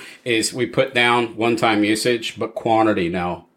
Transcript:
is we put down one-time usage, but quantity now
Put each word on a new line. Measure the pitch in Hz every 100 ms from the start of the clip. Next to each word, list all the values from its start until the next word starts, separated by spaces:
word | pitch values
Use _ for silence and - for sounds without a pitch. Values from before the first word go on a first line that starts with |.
| - -
is | 123 113 107
we | 127 117
put | - 131
down | 123 120 123 113 107
one-time | 117 113 117 104
usage, | 104 110 123 120 - 104
but | 113
quantity | - 117 110 110 98 85
now | 90 87 85 -